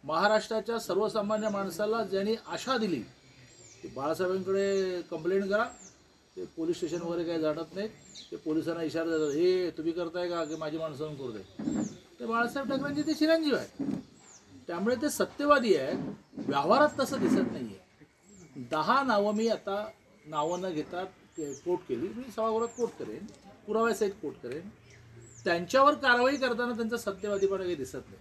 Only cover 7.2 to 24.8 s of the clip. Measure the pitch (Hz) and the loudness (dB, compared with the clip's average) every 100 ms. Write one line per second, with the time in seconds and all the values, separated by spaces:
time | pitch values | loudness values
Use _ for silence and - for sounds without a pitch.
7.2 | 165 165 156 151 160 180 214 - - - | -2 0 0 0 -4 -6 -8 -8 -20 -20
8.2 | - - 160 156 160 165 160 160 165 160 | -12 -8 -2 0 0 -2 -2 -2 0 0
9.2 | 151 143 180 185 180 156 160 165 170 175 | 0 2 4 4 0 -2 -4 -2 -4 -2
10.2 | 175 170 156 156 156 160 160 139 156 143 | -2 -2 -4 -4 -4 -4 -6 -4 -6 -6
11.2 | 131 107 95 - 214 - - - - - | -8 -8 -12 -6 -2 -2 -4 -6 -20 -10
12.2 | 233 226 233 277 262 269 285 285 302 302 | -2 0 0 -2 -2 -2 -2 -2 -2 2
13.2 | 311 330 302 233 - - 277 - - - | 4 4 4 0 -2 -6 -4 -4 -8 -20
14.2 | - - - - - 175 208 247 294 - | -20 -20 -20 -20 -10 -2 0 2 0 0
15.2 | 190 - 294 285 240 160 135 - - - | -2 0 6 6 8 4 4 -2 -4 -10
16.2 | - - - 139 147 247 294 294 262 269 | -14 -8 0 2 6 6 6 4 -2 2
17.2 | 165 - - - 117 98 - _ 147 _ | 4 4 2 -2 -8 -12 -20 _ -20 _
18.2 | - 202 160 139 123 156 156 262 269 208 | -20 -20 -18 -14 -4 -2 2 2 4 2
19.2 | 202 214 226 208 - 202 214 - _ - | 2 2 2 0 -2 -4 -6 -12 _ -20
20.2 | 151 151 156 180 185 151 147 175 185 - | -8 -2 0 0 -2 -4 -4 -6 -8 -10
21.2 | - - 147 131 175 175 - 120 175 220 | -18 -10 -8 -6 -2 -2 -2 -4 -4 -6
22.2 | 262 202 226 220 - - 233 - 117 113 | -8 -2 0 0 -2 -2 -4 -4 -10 -10
23.2 | 202 - - - - 220 226 202 208 202 | -12 -16 -20 -20 -4 0 2 2 -2 -2
24.2 | 151 - 123 139 190 - | -10 -8 -10 -10 -12 -18